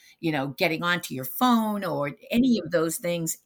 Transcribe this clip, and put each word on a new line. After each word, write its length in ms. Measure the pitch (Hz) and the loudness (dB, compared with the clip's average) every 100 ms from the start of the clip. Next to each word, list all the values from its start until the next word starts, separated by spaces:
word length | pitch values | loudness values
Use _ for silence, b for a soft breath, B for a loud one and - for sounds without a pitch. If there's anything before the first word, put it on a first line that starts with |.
| b b | b b
you 140 | 165 | -2
know, 160 | 151 139 | 0 -2
getting 340 | - 175 160 | 0 0 0
onto 320 | 175 175 - | 0 -2 -4
your 100 | 131 | -8
phone 600 | 135 - 254 233 220 208 | -8 0 4 4 2 -2
or 320 | 185 143 143 - - | -4 -2 -4 -6 -2
any 260 | 233 262 214 | 2 4 2
of 140 | 156 | 2
those 240 | 170 165 - | 0 0 -2
things. 420 | 175 170 160 - | -4 -2 -4 -4